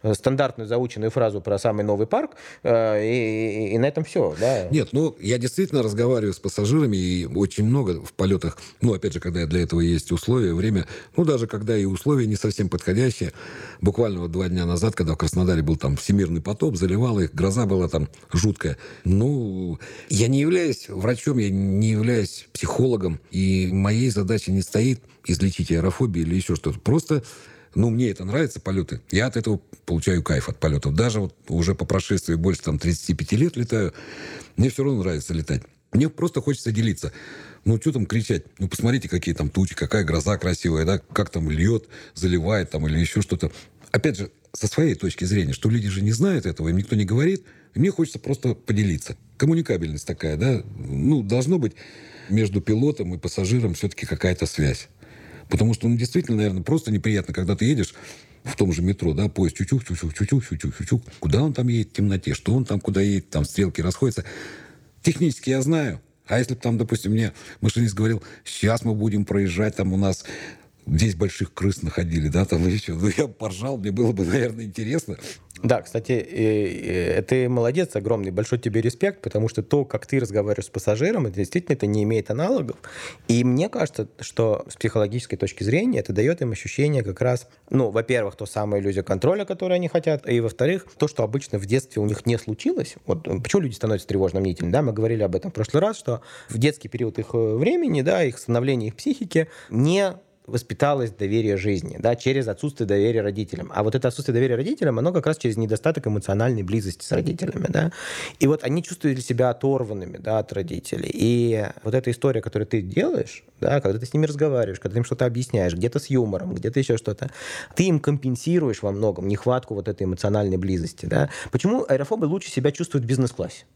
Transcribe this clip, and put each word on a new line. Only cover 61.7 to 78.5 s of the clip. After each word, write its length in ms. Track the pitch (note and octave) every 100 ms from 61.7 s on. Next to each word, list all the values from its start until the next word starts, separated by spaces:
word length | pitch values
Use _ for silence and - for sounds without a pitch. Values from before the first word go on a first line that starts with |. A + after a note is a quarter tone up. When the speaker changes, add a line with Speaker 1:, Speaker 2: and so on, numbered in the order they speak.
| A#2 G#2
Speaker 2:
в 40 |
темноте? 400 | - G2+ F#2+ -
Что 200 | - - B2
он 80 | B2
там, 140 | G#2
куда 220 | - G2
едет? 280 | G2+ G2 -
Там 140 | D#2 D2
стрелки 360 | - F#2+ -
расходятся. 420 | E2+ - C3+ - - - - - - - - _
Технически 460 | - - E3 - -
я 120 | C3+
знаю. 380 | C3 D#3+ C3+ D#2+ _ _ -
А 100 | A2
если 140 | B2
бы 60 | B2
там, 160 | A#2+ A#2
допустим, 340 | A2+ A2+ G2
мне 220 | A2 A2 - - -
машинист 360 | A2 A#2 A#2 G2
говорил: 280 | A2 A2+ - - -
«Щас 380 | - G2+ A2+ A#2
мы 80 |
будем 320 | G#2+ A2 G#2 G2
проезжать, 500 | G2+ G2 E2+ G#2+ -
там 160 | F#2
у 40 | F#2+
нас 260 | G2 F2+ - - - - - _ -
десять 320 | D#2 A2 E2+
больших 360 | G2 - F#2+
крыс 280 | - F#2+ F#2
находили», 460 | D#2+ - E2+ E2 D2+
да, 160 | D#2 F#2+
там 220 | E2 F2+
ещё. 280 | G#2 - E2
Ну, 140 | G2+ -
я 100 | C#3+
бы 60 |
поржал, 440 | - A2+ F#2 B2+ C3
мне 140 | G2+
было 200 | G2+ A#2
бы, 100 | G2+ F2
наверное, 400 | B2+ A#2+ A2+ A2
интересно. 520 | F#2+ A2 D#3 - F#2 - - - -
Speaker 1:
Да, 200 | A#2+ A#2+
кстати, 300 | - A#2 -
э, 1040 | B2 - F3+ A2 G#2+ G2 F2+ - F#2 E2+ E2+
э, 20 |
ты 260 | - C3 B2
молодец 480 | B2 A#2 D3+ F3 G#2+
огромный, 360 | G2+ A2 F#2+
большой 260 | F#2 A2